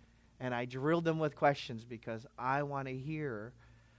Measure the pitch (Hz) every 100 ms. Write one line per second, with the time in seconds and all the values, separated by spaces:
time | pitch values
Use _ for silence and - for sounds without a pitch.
0 | - - - - 127 120 123 127 143 170
1 | 165 160 156 - 147 139 - 117 120 113
2 | - 113 113 - 123 139 143 139 135 131
3 | 139 156 151 107 110 - - - -